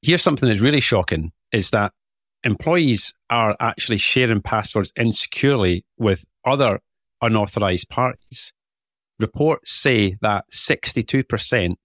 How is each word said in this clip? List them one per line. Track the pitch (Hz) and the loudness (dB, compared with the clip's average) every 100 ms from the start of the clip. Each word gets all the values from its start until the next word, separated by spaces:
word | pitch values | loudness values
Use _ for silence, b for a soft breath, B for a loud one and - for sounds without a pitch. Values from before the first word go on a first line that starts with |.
Here's | - 175 | 2 2
something | - 143 131 | 2 2 2
that's | 104 | 4
really | 120 147 | 2 2
shocking, | - 107 90 80 80 _ _ | 2 0 0 -4 -6 _ _
is | 110 92 | -2 0
that | 107 101 _ _ _ _ _ | 0 0 _ _ _ _ _
employees | 123 104 - 175 151 107 - - _ | -4 -2 0 2 2 2 -2 -8 _
are | 117 110 104 | 0 0 0
actually | 117 - - 104 | -4 -4 -4 0
sharing | - 131 123 107 | 0 2 2 0
passwords | - 110 104 110 95 - | 0 -4 -2 -4 -4 -2
insecurely | 117 104 - - 135 135 92 87 _ _ | -2 -2 -6 0 0 2 2 0 _ _
with | 113 95 - _ | 0 0 -4 _
other | - 139 127 101 _ _ _ _ | -2 2 0 0 _ _ _ _
unauthorized | 117 110 104 - 101 92 - | 0 0 0 -2 -2 -2 -4
parties. | - 127 - _ - - _ _ _ _ _ _ _ | -2 -2 -4 _ -10 -10 _ _ _ _ _ _ _
Reports | 110 - 151 156 - | -6 0 0 0 -2
say | - 143 117 98 95 | -2 2 2 0 0
that | 110 101 - | -2 -2 -4
sixty-two | - - - - - 113 135 | -6 -2 -2 -2 -4 -2 -2
percent | 131 110 - 123 87 90 | -2 -4 -2 0 0 -4